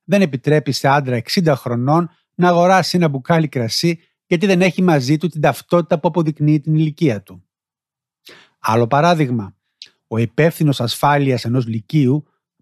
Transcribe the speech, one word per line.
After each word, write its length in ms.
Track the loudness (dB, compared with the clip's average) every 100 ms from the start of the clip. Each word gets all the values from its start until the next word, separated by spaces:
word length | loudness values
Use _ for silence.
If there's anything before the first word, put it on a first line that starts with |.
δεν 180 | -2 0
επιτρέπει 500 | 0 -2 0 0 0
σε 160 | -2 0
άντρα 280 | 0 0 -4
εξήντα 400 | -4 -2 0 0
χρονών 540 | -2 -4 0 0 0 _ _ -2
να 100 | 2
αγοράσει 480 | 4 4 2 2 0
ένα 100 | 0
μπουκάλι 400 | -2 0 0 0
κρασί 520 | -2 -4 -2 -2 -4 _ _ -4
γιατί 200 | 0 2
δεν 160 | 2
έχει 200 | 2 2
μαζί 360 | 2 2 2 -2
του 100 | -2
την 140 | -2
ταυτότητα 580 | -2 -2 -2 -2 0 -2
που 80 | -2
αποδεικνύει 520 | -2 -2 0 0 0
την 160 | 0 0
ηλικία 480 | -2 -2 -2 -2
του. 200 | -8 -20 _ _ _ _ _ _ _ _ _ -20 _ _
Άλλο 280 | -2 0 0
παράδειγμα, 680 | 2 2 2 0 -2 -6 -12 _ _ -20 _ -8
ο 100 | -4
υπεύθυνος 640 | -2 0 0 0 0 0
ασφάλειας 640 | -4 -2 0 0 0 -2 -2
ενός 220 | -4 -2
λυκείου, 600 | -6 -4 0 2 0 -4 _ _ _